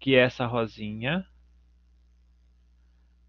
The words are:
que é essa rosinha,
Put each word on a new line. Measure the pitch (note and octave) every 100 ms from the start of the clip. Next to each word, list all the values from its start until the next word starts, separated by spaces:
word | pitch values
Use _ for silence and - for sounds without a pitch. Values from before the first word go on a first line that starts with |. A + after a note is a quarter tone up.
que | C3+ C3
é |
essa | B2+ - A#2+
rosinha, | A#2+ A2 - G#2+ G#2+ B2 F3+ F#3 _ _ _ _ _ _ _ _ _ _ _ _ _ _ _ _ _ _ _